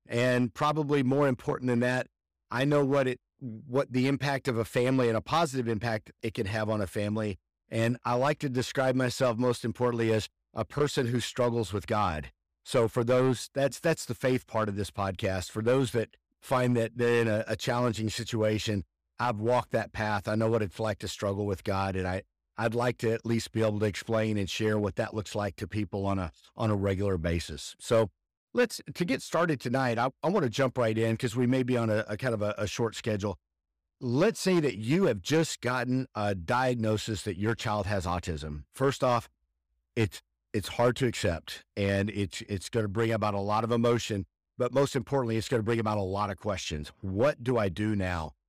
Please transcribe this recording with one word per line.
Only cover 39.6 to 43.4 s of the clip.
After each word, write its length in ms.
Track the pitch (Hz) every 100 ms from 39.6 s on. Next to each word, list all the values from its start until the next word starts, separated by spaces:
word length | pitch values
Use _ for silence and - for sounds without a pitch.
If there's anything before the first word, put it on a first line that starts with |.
| _ _ _ 117
it's, 280 | 107 - _ _ _
it's 160 | 107 -
hard 280 | - 120 117
to 100 | 127
accept, 580 | - 95 80 - - - -
and 320 | 98 98 104
it's, 320 | 98 101 - -
it's 200 | 101 -
gonna 180 | 117 107
bring 240 | 98 113
about 240 | 110 104
a 40 |
lot 240 | 101